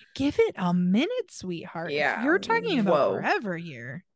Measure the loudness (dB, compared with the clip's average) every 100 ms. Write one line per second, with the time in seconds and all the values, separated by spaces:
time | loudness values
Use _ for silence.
0 | -14 -4 0 2 2 2 0 2 4 4
1 | 2 -2 -6 -10 -8 -8 -8 -10 -4 0
2 | 0 0 2 0 0 -2 0 0 4 4
3 | 2 0 0 -2 -2 -6 -8 -12 -12 -12
4 | -16